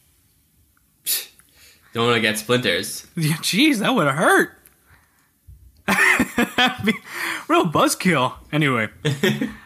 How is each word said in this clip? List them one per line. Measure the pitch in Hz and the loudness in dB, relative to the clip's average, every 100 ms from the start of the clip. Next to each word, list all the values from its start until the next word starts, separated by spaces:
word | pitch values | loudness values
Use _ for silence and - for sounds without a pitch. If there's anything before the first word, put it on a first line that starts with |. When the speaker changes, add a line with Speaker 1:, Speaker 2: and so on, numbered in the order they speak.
| _ _ _ _ _ _ _ _ _ _ - - - _ _ _ - _ _ | _ _ _ _ _ _ _ _ _ _ -8 -6 -8 _ _ _ -20 _ _
Speaker 1:
Don't | 113 117 | -2 0
wanna | 117 | 2
get | 107 107 | 0 -2
splinters. | - 123 117 87 104 - - - | 0 0 0 -2 -4 -12 -12 -4
Speaker 2:
Yeah, | 156 156 | -2 -2
jeez, | - 185 311 240 | -2 0 2 2
that | 185 | 0
would | 247 147 | 0 0
hurt. | 139 240 381 180 - _ _ _ _ _ _ _ _ - - - _ - | 2 2 2 2 -6 _ _ _ _ _ _ _ _ -20 -20 -20 _ -4
<laughs> | |
That'd | 196 - - - - 233 - 254 - 202 | 2 2 2 0 -2 -2 2 0 0 -2
be | 220 - - - - - | -2 -8 -10 -8 -8 0
real | 339 311 | 2 2
buzzkill. | 147 269 - 190 156 127 - - | 2 2 2 0 2 0 -4 -6
Anyway. | 151 147 123 107 - | 0 2 2 -2 -4
Speaker 1:
<laughs> | 151 143 220 214 - - | -4 0 0 0 -4 -8